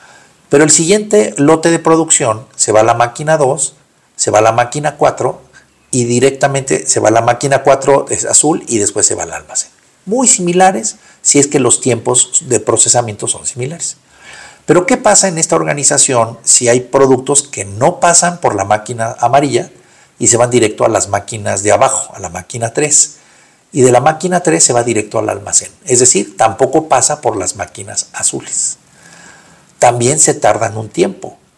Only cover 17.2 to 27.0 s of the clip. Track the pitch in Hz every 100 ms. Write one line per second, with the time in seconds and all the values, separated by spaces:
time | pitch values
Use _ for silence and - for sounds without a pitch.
17.2 | 139 143 - - 98 101 147 175 175 165
18.2 | 175 175 123 101 98 107 - 113 113 -
19.2 | 117 135 147 120 - - _ _ _ _
20.2 | 117 113 120 120 107 - 117 107 101 101
21.2 | - 110 104 104 104 101 135 - - -
22.2 | 90 90 - 117 117 - 147 - - -
23.2 | _ _ _ _ _ 147 123 123 139 156
24.2 | 180 180 170 160 - 120 120 107 104 110
25.2 | 107 101 98 - - - - 123 127 185
26.2 | - - 117 - 135 156 156 131